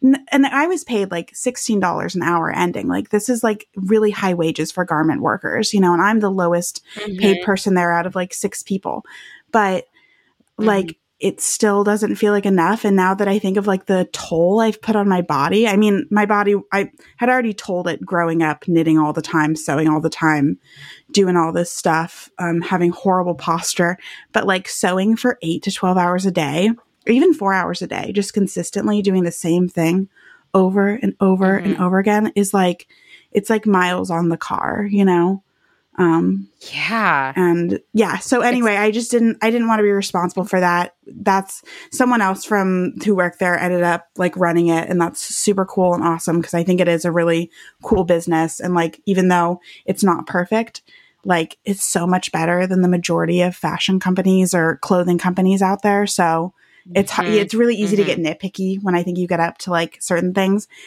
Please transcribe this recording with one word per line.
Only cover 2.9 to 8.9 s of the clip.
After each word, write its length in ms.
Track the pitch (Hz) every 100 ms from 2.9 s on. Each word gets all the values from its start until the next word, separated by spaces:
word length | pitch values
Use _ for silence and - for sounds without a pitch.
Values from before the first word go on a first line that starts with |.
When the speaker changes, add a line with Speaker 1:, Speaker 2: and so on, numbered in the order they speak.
| 180 208
Speaker 1:
this 180 | 208 196
is, 160 | 240
like, 240 | 226 214 - -
really 340 | 190 220 214
high 220 | 208 196
wages 380 | 175 165 160 156
for 120 | -
garment 380 | 180 156 160 135
workers, 520 | 123 110 - 85 214
you 60 | 208
know, 120 | 185
and 80 | 175
I'm 180 | 196 220
the 100 | 202
lowest 520 | 190 175 175 175 - _ - 208 185
paid 180 | 196 185
Speaker 2:
Mm-hmm. 60 |
Speaker 1:
person 300 | 180 190 208
there 180 | 185 175
out 140 | 170 175
of, 80 | 185
like, 180 | 180
six 280 | - 208 -
people. 420 | - 196 -